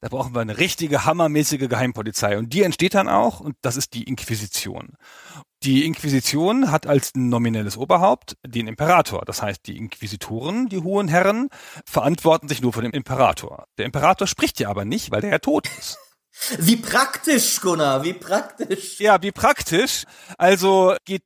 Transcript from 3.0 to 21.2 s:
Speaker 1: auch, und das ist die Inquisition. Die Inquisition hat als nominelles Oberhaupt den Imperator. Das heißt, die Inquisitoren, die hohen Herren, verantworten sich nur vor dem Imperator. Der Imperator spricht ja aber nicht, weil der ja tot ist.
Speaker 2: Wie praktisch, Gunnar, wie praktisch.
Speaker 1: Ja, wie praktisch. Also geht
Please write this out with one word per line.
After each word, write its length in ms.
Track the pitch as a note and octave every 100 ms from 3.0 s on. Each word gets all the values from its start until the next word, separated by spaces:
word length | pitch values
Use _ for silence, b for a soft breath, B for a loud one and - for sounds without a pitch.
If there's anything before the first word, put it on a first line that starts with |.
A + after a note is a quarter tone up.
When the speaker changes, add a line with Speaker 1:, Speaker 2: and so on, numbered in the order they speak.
| F#3+
Speaker 1:
auch, 300 | G3+ A#3+ -
und 160 | D3+ -
das 160 | B2+ C3
ist 160 | -
die 120 | A#2+
Inquisition. 920 | A2+ B2+ - A2 G#2 - G2 - - - B B B D3 - _
Die 220 | C#3 C3
Inquisition 880 | D#3+ D#3 D3+ C3+ - C#3+ F3+ B3+ A#3+
hat 160 | D3+ D3+
als 240 | C#3+ -
nominelles 640 | C3 B2 A#2+ A#2 A2+ G#2 G#2+
Oberhaupt 640 | C#3 E3+ F#3+ B3+ - -
den 240 | B2+ A#2+ A2
Imperator. 600 | A2 D#3 F3 - G2 -
Das 160 | -
heißt, 240 | G#2 G2 -
die 100 | -
Inquisitoren, 920 | A2 - G#2+ G2+ - A2+ D3 A3 B3+
die 80 | F#3+
hohen 300 | E3+ G3 F#3
Herren, 420 | F3 F#3+ A3 C#4 B B D#3
verantworten 640 | - D3 B2+ E3 E3 D#3+ C#3+
sich 140 | C#3
nur 100 | B2+
vor 80 | A#2
dem 120 | A#2
Imperator. 760 | C#3+ - C3 A#2 D#2 - C2+ - -
Der 80 |
Imperator 420 | A2 C#3+ D#3 F#3+ F#3+
spricht 320 | - - -
ja 120 | G#2+
aber 160 | G2+ G2+
nicht, 240 | G3 -
weil 100 | G#2+
der 120 | G3+
ja 60 | D3+
tot 300 | - D4+ - -
ist. 200 | - - _ _ _ B B A#3+
Speaker 2:
Wie 180 | E3 A3+
praktisch, 840 | - B3 C4+ - D#4+ C4+ - -
Gunnar, 440 | F#3 D#3+ C#3+ C3+
wie 80 | D#3+
praktisch. 880 | F3+ - G3+ D4 - A3+ F#3+ - -
Speaker 1:
Ja, 200 | G#3 F#3+
wie 120 | G3
praktisch. 720 | - A#3 D4 - E3 - - - B B -
Also 560 | F3+ F#3+ F#3+ F#3+ F#3 -
geht 200 | - F#3+